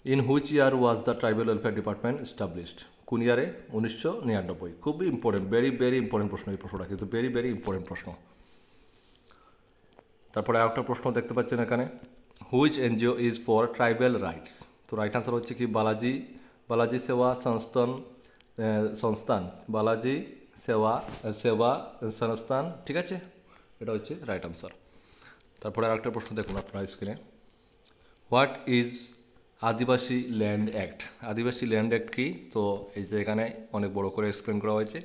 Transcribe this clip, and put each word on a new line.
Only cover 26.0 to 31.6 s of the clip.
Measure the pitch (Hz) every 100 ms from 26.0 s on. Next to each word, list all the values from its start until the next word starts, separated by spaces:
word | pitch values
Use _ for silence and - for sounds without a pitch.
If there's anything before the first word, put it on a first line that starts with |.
| 120
প্রশ্ন | 110 - 110
দেখুন | 104 98
আপনার | - 98 98
স্ক্রিনে, | - 101 110 - - _ _ _ _ _ _ - _ -
"What | 120 135 - -
is | 123 120 - - - _ _ _ _
আদিবাসী | 113 113 123 127 123 123 123
ল্যান্ড | 110 107 104 107
অ্যাক্ট?" | 110 92 - - -
আদিবাসী | 120 107 120 120